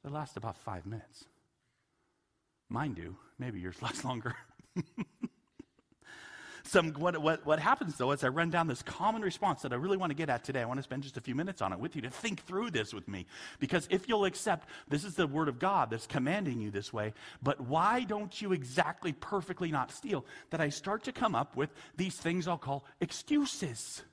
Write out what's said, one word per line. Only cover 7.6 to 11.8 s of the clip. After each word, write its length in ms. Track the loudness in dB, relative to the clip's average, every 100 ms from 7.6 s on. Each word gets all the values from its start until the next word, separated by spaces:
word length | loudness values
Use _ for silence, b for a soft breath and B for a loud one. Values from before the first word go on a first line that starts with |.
| 6 4 2 0
though, 160 | 2
is 140 | 4 2
I 20 |
run 220 | 2 2
down 180 | 4 2
this 160 | 0
common 380 | -6 0 0 2
response 400 | -2 2 2 2
that 100 | -2
I 60 | -2
really 180 | 0 2
wanna 180 | 0
get 160 | 0 0
at 140 | 0
today. 180 | 0 -2
I 40 | 0
wanna 180 | -4
spend 200 | -4 -6
just 120 | -6 -10
a 60 |
few 120 | -4
minutes 280 | -2 -2 -2
on 100 | -2
it 80 |
with 160 | -2